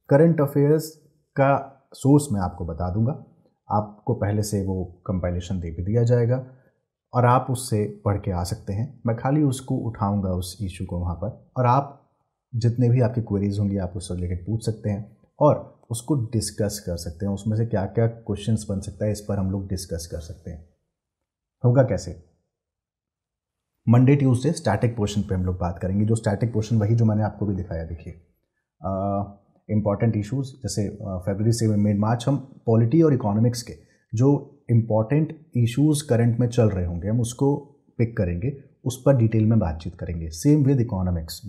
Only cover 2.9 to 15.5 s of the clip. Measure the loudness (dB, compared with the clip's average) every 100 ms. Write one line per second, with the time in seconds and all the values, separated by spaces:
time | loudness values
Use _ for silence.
2.9 | 0 0 -2 -10 _ _ _ -4 -2 -2
3.9 | -6 -6 -2 -2 -2 -2 -2 -2 -4 -6
4.9 | -10 -6 -4 -2 -4 -6 -6 -6 -6 -2
5.9 | 0 2 2 2 -2 -4 -18 _ _ _
6.9 | _ _ 0 4 2 2 -4 -2 -2 -2
7.9 | -2 -2 -2 -2 -4 -4 -6 -6 -6 -6
8.9 | -4 -4 -2 0 2 2 0 -4 -4 -4
9.9 | -4 -2 0 0 -2 -6 -8 -8 -6 -8
10.9 | -6 -4 -4 -8 -10 -10 -2 2 2 0
11.9 | -10 _ _ _ _ _ -2 0 2 4
12.9 | 4 2 0 -2 -2 0 0 -2 -2 -4
13.9 | -6 -8 -6 -4 -6 -4 -4 -4 -6 -4
14.9 | -6 -8 -18 _ 2 2